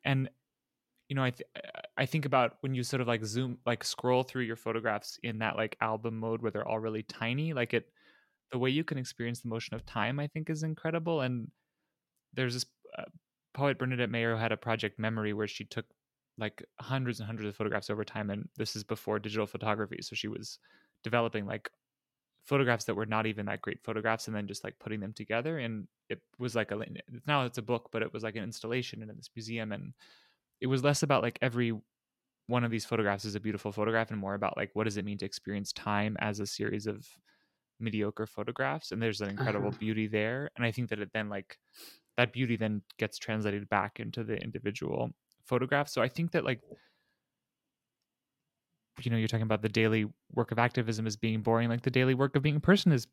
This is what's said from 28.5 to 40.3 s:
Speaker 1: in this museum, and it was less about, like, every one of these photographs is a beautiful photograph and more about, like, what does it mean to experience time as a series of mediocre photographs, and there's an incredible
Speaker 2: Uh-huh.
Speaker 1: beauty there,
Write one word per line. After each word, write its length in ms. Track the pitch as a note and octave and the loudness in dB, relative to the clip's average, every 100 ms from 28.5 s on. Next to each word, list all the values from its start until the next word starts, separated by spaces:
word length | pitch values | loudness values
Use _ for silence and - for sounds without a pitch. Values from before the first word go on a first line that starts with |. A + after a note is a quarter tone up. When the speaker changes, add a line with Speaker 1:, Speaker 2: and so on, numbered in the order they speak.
| A2+ A2 B2+ A#2+ A2 | -8 -4 -4 -4 -10
Speaker 1:
in 60 | G#2+ G#2+ | -12 -14
this 140 | A#2+ - | -16 -12
museum, 360 | A2 A#2 A2 | -8 -6 -4
and 220 | G2+ - - - - _ _ _ _ | -6 -8 -16 -20 -20 _ _ _ _
it 60 | B2+ | 0
was 160 | C3 | 4
less 180 | C#3 C#3+ | 4 4
about, 200 | D3+ C3+ | 4 4
like, 160 | A#2 - | 2 0
every 300 | B2+ A#2+ A#2 A2 - _ _ _ _ _ - | 0 2 2 0 -8 _ _ _ _ _ 0
one 160 | A#2+ | 2
of 60 | A#2+ | 2
these 140 | A2+ - | 0 0
photographs 380 | A#2 G#2 G2 | 2 4 2
is 100 | G#2+ | -2
a 60 | G2+ | -4
beautiful 320 | G#2+ G2+ G#2 | -2 -2 -4
photograph 380 | G2+ G#2+ A2+ A2+ | 0 2 2 2
and 100 | A2 | -2
more 140 | G2 | -2
about, 220 | G2+ G2 - | -2 -2 -2
like, 140 | G2+ | -2
what 100 | G#2 | 0
does 120 | A2 G2+ | 0 0
it 80 | |
mean 140 | G2 G2+ | -4 -4
to 80 | G2+ | -6
experience 460 | - - G2+ G2 | -6 -6 -4 -4
time 440 | - - G#2 G#2 G#2+ | -6 0 2 2 0
as 200 | G#2+ G#2 | -2 -2
a 60 | G#2 | -4
series 400 | - G#2+ G#2+ G#2+ | -2 -2 0 -2
of 220 | G#2 B2+ - _ _ _ _ _ _ | -6 -10 -20 _ _ _ _ _ _
mediocre 460 | A2+ G#2+ G#2 G#2 G#2+ | -2 0 0 0 -6
photographs, 640 | - G#2 B2+ C3+ D3+ - | -4 -6 -2 -2 -2 -4
and 100 | - | 0
there's 180 | A2+ G#2 | 0 0
an 80 | G2+ | -4
incredible 420 | G2+ B2 G#2 G2+ | 0 0 2 0
Speaker 2:
Uh-huh. 60 | G#2 | -2
Speaker 1:
beauty 280 | G#2+ A2 G#2+ | -2 0 2
there, 440 | G#2+ G#2+ | 2 0